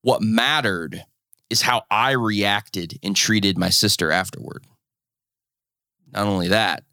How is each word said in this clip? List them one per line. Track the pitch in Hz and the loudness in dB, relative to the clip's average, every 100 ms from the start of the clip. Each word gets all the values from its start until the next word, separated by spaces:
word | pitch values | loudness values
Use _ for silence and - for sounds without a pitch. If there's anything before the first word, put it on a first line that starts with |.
What | 123 - | 2 2
mattered | 110 113 127 151 117 90 80 80 - _ _ _ _ | 2 2 2 0 0 -4 -6 -12 -18 _ _ _ _
is | 113 | -2
how | - 120 - | 0 0 0
I | 104 127 | 0 2
reacted | 131 110 104 101 101 - 92 85 - | 2 0 0 0 0 -4 -10 -10 -8
and | 101 | -4
treated | 98 - 110 101 92 | -2 2 2 2 0
my | 90 | 0
sister | - 104 - 82 | 2 2 0 0
afterward. | 85 92 - - - _ _ _ _ _ _ _ _ _ _ _ _ _ _ _ | 0 -2 -10 -16 -16 _ _ _ _ _ _ _ _ _ _ _ _ _ _ _
Not | 104 101 | -4 0
only | 95 87 | 0 2
that | 104 101 78 _ | 2 2 -4 _